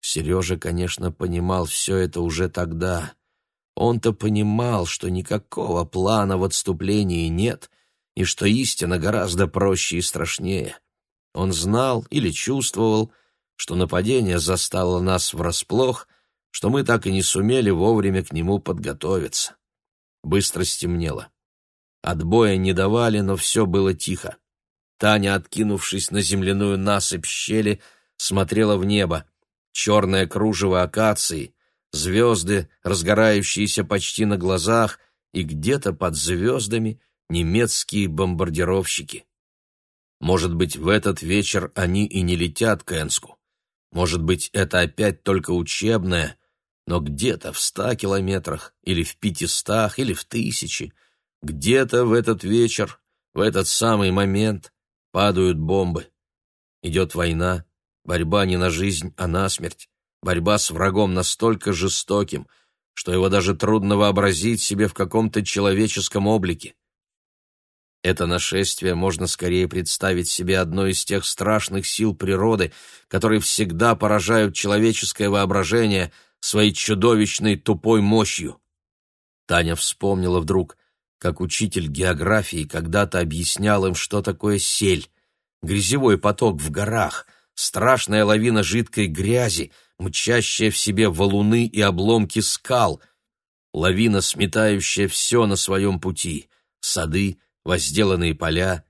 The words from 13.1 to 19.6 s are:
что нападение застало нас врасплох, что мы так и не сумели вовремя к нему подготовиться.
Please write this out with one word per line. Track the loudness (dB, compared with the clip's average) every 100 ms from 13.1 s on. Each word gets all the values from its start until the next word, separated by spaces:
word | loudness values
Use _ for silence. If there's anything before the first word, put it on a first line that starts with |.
| _ _ _ _ _
что | -6 -2
нападение | 0 0 2 2 2 0
застало | 0 -2 -2 -2 0 0
нас | 0 0 -2
врасплох, | -2 -2 -2 -2 0 0 0 -8 _ _ _ _
что | -4 0
мы | 0
так | 2 0 2
и |
не | 0
сумели | 0 0 2 2 2
вовремя | 4 4 4 2 0
к | -2
нему | -4 -2 -2
подготовиться. | -2 -6 -6 -6 -2 -2 -2 -6 -6 -10